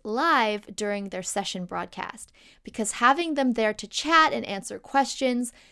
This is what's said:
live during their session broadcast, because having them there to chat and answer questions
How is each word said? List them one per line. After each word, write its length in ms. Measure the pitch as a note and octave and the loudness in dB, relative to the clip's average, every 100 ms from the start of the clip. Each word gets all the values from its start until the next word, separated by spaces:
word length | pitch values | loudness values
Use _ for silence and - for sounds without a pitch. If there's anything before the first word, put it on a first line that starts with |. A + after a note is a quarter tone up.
live 720 | G#3 A3+ E4 C#4+ A3 G#3 - G3 | -6 -2 2 4 2 -2 -8 -6
during 320 | G#3 G3+ G3 | -4 -4 -6
their 140 | F#3 | -8
session 420 | F3+ G#3 G3 F#3 | -4 -4 -4 -6
broadcast, 680 | F3+ F3+ F3 - - A3+ - _ - _ | -6 -8 -8 -8 -10 -12 -20 _ -20 _
because 280 | - - A3 | -10 -4 -4
having 400 | - A#3+ C#4 E4+ | 2 4 4 2
them 220 | C#4 C4 | 2 2
there 180 | A#3 A3 | 2 0
to 140 | G#3+ G3+ | -2 -6
chat 480 | - D4+ E4 D#4 | -4 4 6 6
and 100 | A3+ | 2
answer 340 | - G3 - G3+ | -4 -8 -8 -12
questions 760 | - C4+ B3+ - C4 B3 A#3+ - - | 0 2 2 0 0 0 -4 -10 -20